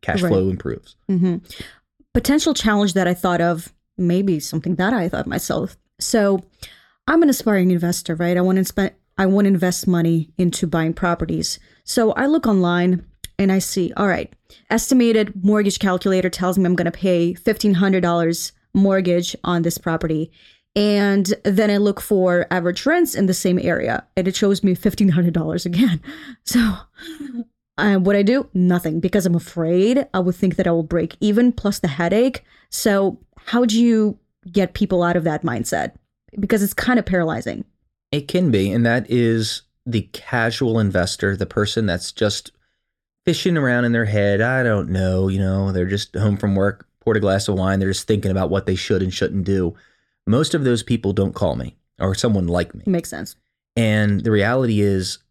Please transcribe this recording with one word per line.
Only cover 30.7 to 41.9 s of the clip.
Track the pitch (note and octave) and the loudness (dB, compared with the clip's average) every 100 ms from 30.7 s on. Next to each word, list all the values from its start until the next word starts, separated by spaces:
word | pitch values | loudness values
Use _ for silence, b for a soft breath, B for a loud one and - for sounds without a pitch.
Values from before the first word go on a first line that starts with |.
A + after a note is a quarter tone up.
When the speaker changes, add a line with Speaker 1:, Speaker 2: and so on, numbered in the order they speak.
Speaker 2:
will | E3+ | 0
break | D#3 E3+ E3 - | 0 -2 -4 -2
even, | G#3+ G#3 B3 | 0 2 2
plus | A#3+ G#3 G3+ | 2 -2 -2
the | E3+ | -2
headache. | C#3 E3+ G#3 C4 - - b b | -2 0 2 0 -2 -12 b b
So | - A3 - G3 - _ _ - | -4 0 2 0 -4 _ _ -4
how | A#3+ A#3+ | 0 2
do | A3 | 4
you | A#3+ A3 G#3+ - _ _ F3+ | 4 4 2 -2 _ _ -6
get | G3+ F3+ | -2 0
people | - G3+ F3+ | 0 0 2
out | F3 F3 | 2 0
of | D#3+ | 0
that | D3+ | -2
mindset? | E3 A#2 - D#2 - - _ _ _ G3+ | -4 -4 -4 -4 -6 -10 _ _ _ -6
Because | G3 G#3+ | -2 0
it's | G3+ | 0
kinda | - - B3 | -2 0 0
paralyzing. | F#3+ F#3 D#3+ A#2 - - - _ _ _ _ | 2 0 0 -2 -6 -10 -12 _ _ _ _
Speaker 1:
It | C#3+ C#3 | -6 -2
can | F3+ F3 | 0 2
be, | G2+ G2 | 2 2
and | A2+ A#2 | 2 2
that | A#2+ G#2 | 0 0
is | B2 A#2 A2+ A2 - - _ B2 | 2 2 2 -2 -6 -14 _ -6
the | A#2 - | -4 -4
casual | - - B2 A2+ - B2 A2+ | -10 -6 -2 -2 0 0 2
investor, | G#2 F#2+ F2 - G2 F#2+ | 2 2 0 -2 -2 -2
the | G2 | -4
person | - G#2 A2+ | -2 -2 0
that's | G#2 | -2